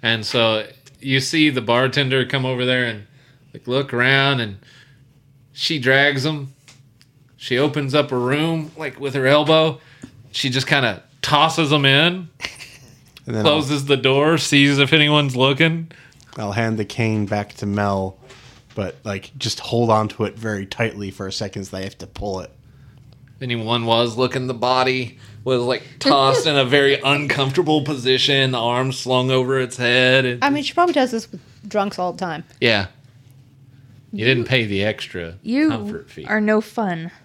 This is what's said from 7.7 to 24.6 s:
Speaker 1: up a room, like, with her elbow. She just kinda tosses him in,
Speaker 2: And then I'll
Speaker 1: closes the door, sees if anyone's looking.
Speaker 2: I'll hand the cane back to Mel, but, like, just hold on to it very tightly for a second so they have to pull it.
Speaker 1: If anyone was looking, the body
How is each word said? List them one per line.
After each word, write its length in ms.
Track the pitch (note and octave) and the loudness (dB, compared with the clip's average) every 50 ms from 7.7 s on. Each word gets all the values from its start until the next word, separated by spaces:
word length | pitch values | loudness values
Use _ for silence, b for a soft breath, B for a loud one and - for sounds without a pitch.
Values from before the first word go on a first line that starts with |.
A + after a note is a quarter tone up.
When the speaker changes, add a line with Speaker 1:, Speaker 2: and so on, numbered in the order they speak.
| C3 D3+ C#3+ C3+ C3 | 0 -2 -4 0 0
Speaker 1:
up 160 | D3+ C#3+ C3+ | 0 0 2
a 60 | C3+ B2 | 0 -2
room, 540 | A#2+ B2 C3+ D3 D#3 E3 E3 E3 D#3+ D#3 - - | 0 0 0 0 0 0 -2 -4 -6 -8 -12 -12
like, 220 | D#3 C#3+ - - | -12 -12 -10 -8
with 160 | C#3 C#3 B2 | -8 -6 -4
her 100 | C3+ C3 | 0 2
elbow. 540 | C3 C#3+ D3 D3+ C#3+ D#3+ D#3+ D#3+ D#3+ C#3 B B B B B B B B B - - | 4 4 4 4 4 4 4 4 2 -2 B B B B B B B B B -20 -14
She 180 | - - - C3+ | -8 -4 -4 -2
just 180 | B2 C3+ C3 - | -2 -2 0 2
kinda 340 | D#3 C#3+ C3 A#2 G2 F2+ - _ _ _ - | 2 2 2 0 -2 -4 -12 _ _ _ -4
tosses 480 | - D3+ D3+ D3+ D#3+ D#3+ - D#3+ C#3+ | 0 2 4 4 4 2 0 0 2
him 140 | D3 D3+ C#3 | 2 4 4
in, 440 | C#3 C3+ C#3 D#3 F3 F3+ F#3 F3+ D#3 _ _ B B B B B B B B B B B B B B B - _ | 4 4 6 4 2 0 -2 -10 -14 _ _ B B B B B B B B B B B B B B B -20 _
Speaker 2:
And 100 | - A#2+ | -6 -4
then 20 | A2 | 2
I'll 60 | G#2+ B2 D3 | 4 4 4
Speaker 1:
closes 320 | D#3 D3 B2+ D3 C#3+ C#3 | 4 0 -2 -4 -4 0
the 120 | C#3 C#3+ C3 | 0 0 2
door, 400 | A#2 C3+ C3 C3+ C#3+ D#3 E3 D#3 | 4 2 2 4 4 2 2 2
sees 400 | C3+ - - C#3+ C#3 C#3+ C#3+ C#3 | 0 2 4 4 4 4 4 2
if 160 | C#3+ C3+ D#3 | 2 4 4
anyone's 420 | D#3+ D3 D3 D3+ D3 D3 C#3 B2+ | 4 4 4 4 2 2 0 0
looking. 560 | B2 B2+ C3+ C#3 C3+ D#3+ E3 D#3+ E3 E3 D#3+ B B B B B B B B - - | 2 2 2 4 4 2 2 2 -2 -8 -10 B B B B B B B B -14 -10
Speaker 2:
I'll 140 | A2 G2+ | -8 -6
hand 260 | G2+ A2+ A2+ A2+ A2+ G#2+ | -2 -2 -2 -2 -2 -4
the 80 | G#2 | -4
cane 400 | F#2+ - - A#2 A2+ A2 G#2+ G#2 | -6 -4 -2 -2 0 0 -2 -2
back 280 | F#2+ G#2+ G#2 G2+ - - | -2 -2 -4 -4 -6 -10
to 100 | - - | -8 -6
Mel, 520 | G2+ G2+ G#2 G#2 G2+ G2 G2 F#2+ F#2+ F#2 _ B B B B B B B B B B - | -4 -2 0 0 0 0 -2 -4 -6 -8 _ B B B B B B B B B B -10
but, 220 | - G2+ F2+ - - _ | -8 -8 -8 -8 -10 _
like, 260 | A2+ G2+ G2 - - _ C3+ | -8 -8 -8 -10 -14 _ -8
just 240 | - A#2 - - | -6 -6 -6 -8
hold 280 | - - - A#2 A#2+ A2+ | -8 -4 0 0 2 4
on 200 | A2 G#2+ G#2+ G#2 | 4 4 2 0
to 160 | - - A#2 | -2 -4 -6
it 100 | G2+ G2+ | -6 -6
very 300 | A2 A2 A2 G#2+ G2 G2 | -8 -8 -6 -6 -6 -8
tightly 440 | F#2+ - - A#2 A2+ - G2+ G2+ F#2+ | -10 -6 -4 -4 -4 -4 -6 -10 -10
for 160 | F#2 - G2+ | -10 -10 -10
a 60 | F#2+ | -10
second 320 | F#2+ - A2 G2 - G#2 G2 | -8 -8 -8 -8 -8 -10 -12
so 140 | F#2 - F#2+ | -10 -10 -10
they 60 | F#2+ | -10
have 120 | G2 - _ | -10 -12 _
to 80 | F#2 F#2+ | -20 -20
pull 340 | - - - G2+ F#2+ F#2+ | -14 -10 -8 -6 -6 -6
it. 100 | F2 - - _ b b b b b b b b b b b - - - - - | -8 -12 -16 _ b b b b b b b b b b b -20 -20 -20 -16 -12
Speaker 1:
If 40 | C3+ | -8
anyone 420 | B2 A#2+ A#2 A2 A2 A#2 A#2+ A#2 | -6 -4 -4 -2 -2 -2 -2 2
was 320 | A2+ A2+ A2+ A#2+ A#2+ A2 A2+ | 2 2 2 2 0 0 -2
looking, 300 | B2+ B2+ B2 C3 B2+ B2+ | -2 0 0 -4 -4 -4
the 60 | C3 | -6
body 640 | A2+ | -4